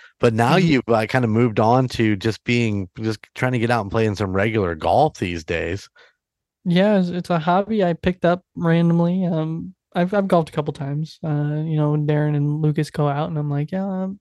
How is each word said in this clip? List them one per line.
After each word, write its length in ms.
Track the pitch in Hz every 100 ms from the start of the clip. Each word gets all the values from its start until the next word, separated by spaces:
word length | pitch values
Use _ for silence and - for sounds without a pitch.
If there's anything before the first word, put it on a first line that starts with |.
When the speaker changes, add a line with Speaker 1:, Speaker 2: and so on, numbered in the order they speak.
| - -
Speaker 1:
but 140 | 120
now 240 | 113 120 175
Speaker 2:
Mm-hmm. 100 | 175
Speaker 1:
you've, 220 | 135 -
uh, 160 | 113 110
kinda 220 | 131 120
moved 280 | 107 123 107
on 280 | 110 123 127
to 280 | - 110 104
just 260 | 113 107
being, 460 | - 120 117 101 92 -
just 200 | 110 107 - -
trying 180 | 127
to 60 | 127
get 120 | 113
out 120 | 120
and 80 | 104
playing 240 | 113 110 95
some 180 | 101
regular 420 | 92 110 110 92 80
golf 440 | 82 104 151 -
these 260 | 92 85 80
days. 420 | 85 82 98 - _ - _ _ _ _ _ 185
Speaker 2:
Yeah, 340 | 175 202 202
it's, 80 | 180
it's 220 | 180 175
a 100 | 175
hobby 420 | 160 180 196 220
I 120 | 180
picked 320 | 165 185 180 170
up 180 | 180 _ -
randomly. 680 | 170 165 170 170 170 180 175
Um, 480 | 160 160 165 180 - _ 180
I've, 180 | 180
I've 140 | 208 196
golfed 220 | 180 160
a 20 |
couple 220 | - 151
times. 440 | 143 139 147 156 -
Uh, 400 | 160 147 147 151 160
you 120 | 156
know, 160 | 151
Darren 420 | 151 147 151 151 147
and 260 | 147 151
Lucas 300 | 156 151 151
go 160 | - 147
out, 220 | 143 165
and 100 | 156
I'm 100 | 147
like, 220 | 143 151
"Yeah, 160 | 190 196
um, 320 | 185 190 196